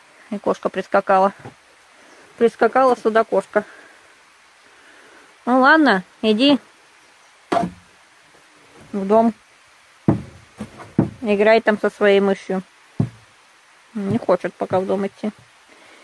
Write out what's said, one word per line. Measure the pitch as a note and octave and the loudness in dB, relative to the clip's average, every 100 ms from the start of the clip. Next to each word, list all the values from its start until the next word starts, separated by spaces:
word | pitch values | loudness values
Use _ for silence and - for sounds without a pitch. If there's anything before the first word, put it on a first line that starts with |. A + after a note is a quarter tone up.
| _ _ - | _ _ -14
И | G3+ | -8
кошка | - - F#3+ | -6 -6 -6
прискакала. | F#3+ - G3 - F#3+ G3 - - _ _ _ _ _ - - - - | -8 -2 -2 2 2 2 -2 -20 _ _ _ _ _ -20 -20 -16 -2
Прискакала | A#3 - A3+ B3+ C4 A#3 | -2 0 -2 2 0 0
сюда | A3+ A3 | 0 0
кошка. | A3+ F#3+ - G#3 - - - - _ _ _ _ _ _ _ _ - - - - - _ | 0 -4 -2 -6 -6 -20 -20 -20 _ _ _ _ _ _ _ _ -20 -20 -20 -20 -20 _
Ну | A#3+ C4 | -2 2
ладно, | C4+ D#4+ C#4 F#3 - - | 4 4 4 0 -4 -6
иди | A3 G#3+ C#4 C#4+ - _ _ _ _ _ _ _ - - - - _ _ _ _ _ _ _ _ _ - - | -2 2 2 2 -4 _ _ _ _ _ _ _ -6 -4 -4 -10 _ _ _ _ _ _ _ _ _ -20 -12
в | G#3 G3 | -8 0
дом. | A3 A3+ - _ _ _ _ _ _ - - - - - - - - - - - - | 2 2 -2 _ _ _ _ _ _ -2 -2 -4 -20 -20 -18 -18 -18 -8 -4 -4 -4
Играй | A3+ G3+ G#3 A3 | -2 2 4 2
там | - G#3 | 2 -2
со | G#3 | -4
своей | - G#3 G3 | 0 2 2
мышью. | G3 G3 - F#3 - _ _ - - - _ _ _ _ _ _ _ | 2 -2 -6 -8 -10 _ _ -6 -6 -8 _ _ _ _ _ _ _
Не | A3 G3 A3 | -10 -6 -6
хочет | - - F3+ | -2 -2 -4
пока | - G3 F#3 | -10 -6 -4
в | F#3+ | -4
дом | F#3+ G3 | -4 -6
идти. | - G#3 - - _ _ - - - | -8 -10 -10 -20 _ _ -20 -20 -20